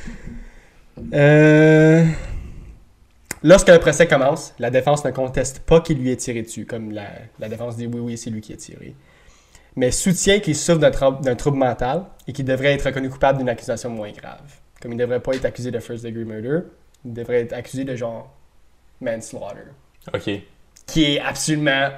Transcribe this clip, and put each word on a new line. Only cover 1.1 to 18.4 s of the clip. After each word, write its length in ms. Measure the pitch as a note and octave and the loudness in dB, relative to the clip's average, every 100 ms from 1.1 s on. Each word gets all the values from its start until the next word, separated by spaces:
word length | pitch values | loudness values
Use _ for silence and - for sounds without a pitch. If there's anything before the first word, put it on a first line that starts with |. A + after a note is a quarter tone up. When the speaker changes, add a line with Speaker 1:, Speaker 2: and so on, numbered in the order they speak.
Speaker 1:
Euh... 920 | D3 D3 D3+ D3+ D3+ D#3 D#3 D#3 D#3+ E3 D#3+ - - - - - - - _ _ _ _ - | 4 6 8 8 8 8 8 8 6 4 0 -6 -10 -10 -16 -18 -20 -20 _ _ _ _ -2
lorsque 260 | D3+ F#3+ - | 6 8 8
le 100 | E3 | 6
procès 280 | E3 C#3+ E3+ | 6 4 4
commence, 480 | C#3+ C3 E3 - - | 4 2 0 -6 -8
la 120 | A#2+ | -2
défense 340 | B2+ D3 C#3+ | 0 2 0
ne 60 | C3 | -2
conteste 500 | B2+ B2+ C3+ B2 - | -4 -4 -4 -4 -6
pas 200 | - E3 | 4 4
qu'il 180 | E3 C#3 | 4 -2
lui 120 | B2+ | -2
ait 60 | B2 | -4
tiré 260 | - A#2 | -4 -8
dessus, 240 | A2 - G#2 | -8 -12 -10
comme 260 | A2+ A2 | -10 -10
la, 160 | G#2 G2+ - A2+ - | -10 -12 -16 -20 -14
la 100 | A2 | -12
défense 280 | A2 A#2+ A#2 | -8 -10 -8
dit « 100 | A#2 | -8
oui, 80 | A#2+ | -6
oui, 160 | A#2+ A#2 | -8 -8
c'est 140 | B2 | -8
lui 100 | G#2+ | -10
qui 120 | - | -10
a 40 | - | -16
tiré », 380 | - - - C#3+ _ _ _ _ _ - _ - | -18 -18 -20 -20 _ _ _ _ _ -20 _ -2
mais 140 | B2+ | 0
soutient 480 | - G3 F3 F#3+ G3+ | 2 0 2 2 2
qu'il 180 | G3+ D3 | 0 -2
souffre 220 | - E3 | 0 2
d'un 140 | C#3+ | 2
trou-, 280 | - C3+ C3+ | 2 0 0
d'un 140 | C3 | -2
trouble 240 | A#2+ D3 C3+ | -2 -2 0
mental 460 | B2+ A2+ B2+ D#3 F#3+ - - | 0 0 -4 -4 -6 -14 -14
et 60 | |
qu'il 120 | B2+ | -8
devrait 300 | C3 B2+ C#3 | -4 0 0
être 120 | C#3 C#3 | 0 -2
reconnu 240 | C3 C3 | -4 -6
coupable 280 | - C#3 C3+ | 0 2 2
d'une 100 | B2+ | -2
accusation 420 | A#2 - A#2 B2 | -4 -6 -8 -8
moins 220 | A2+ G#2 | -10 -10
grave. 280 | - - - - - _ _ | -14 -18 -20 -20 -20 _ _
Comme 120 | B2 | -12
il 40 | A#2 | -4
devrait 220 | A#2+ B2 | -2 -2
pas 120 | A#2+ | -2
être 120 | C3 | -2
accusé 260 | B2+ - B2 | -4 -4 -8
de 100 | A#2 | -8
first 240 | A#2 A#2 | -10 -12
degree 200 | A#2 A2+ | -10 -10
murder, 360 | A2+ G#2+ A#2 D#3 F3+ - _ _ | -10 -10 -4 -4 -4 -14 _ _
il 80 | B2 | -14
devrait 280 | A#2 A#2+ B2 | -12 -2 -2
être 120 | A#2 | -2
accusé 320 | A#2+ A#2+ C3 | -6 -10 -8
de 120 | C3+ A#2+ | -8 -6
genre 360 | A#2 A2+ - _ | -8 -10 -16 _